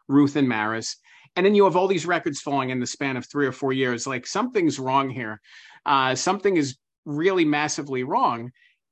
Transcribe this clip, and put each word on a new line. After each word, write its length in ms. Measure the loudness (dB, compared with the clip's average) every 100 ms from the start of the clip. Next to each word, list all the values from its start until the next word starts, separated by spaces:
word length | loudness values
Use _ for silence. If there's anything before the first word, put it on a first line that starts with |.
| 2
Ruth 280 | 4 4 2
and 120 | 0
Maris. 480 | 0 -2 -4 -8 -12 _ -20 _
And 120 | 0 4
then 80 |
you 100 | 6
have 120 | 6 4
all 120 | 2
these 180 | 0 0
records 360 | -2 -2 -6
falling 260 | -4 -2 -2
in 120 | -4
the 60 | -6
span 300 | -4 -4 -4
of 100 | -6
three 160 | -2 -2
or 60 |
four 200 | -2 -4
years. 340 | 0 0 -2 -4
Like, 200 | -8 -4
something's 520 | -4 -2 0 0 0
wrong 300 | 0 0 0
here. 320 | -6 -10 -10 _ -20 -20 -10 0
Uh, 280 | 2 2
something 440 | 0 0 0 2 2
is 180 | 0 -6 _ _ -8
really 400 | -2 0 2 2
massively 580 | 2 0 -4 -6 -6
wrong. 460 | -2 0 0 -2 -10 -16 _ _ _